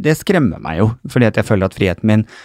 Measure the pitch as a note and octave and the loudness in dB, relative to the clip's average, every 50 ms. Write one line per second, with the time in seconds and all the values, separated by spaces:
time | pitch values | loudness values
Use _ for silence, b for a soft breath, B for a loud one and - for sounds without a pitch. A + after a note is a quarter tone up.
0 | - D3+ D#3 - - - F#3+ F3 C#3 F#2 D#2 - - - E2 D#2+ G#2+ A2+ A#2 - | 0 -2 -2 0 0 0 2 2 2 0 -2 -4 -8 -6 -2 0 0 0 -2 -4
1 | - - - B2+ A#2+ G#2+ - B2+ G2+ - A2 F#2+ F#2+ F#2 - - G2+ F2+ E2+ - | -8 -4 0 2 2 2 2 0 0 0 0 0 0 -2 -2 -2 -2 -2 -2 0
2 | - G#2+ G#2+ A2 G#2+ B B B | 0 2 2 2 2 B B B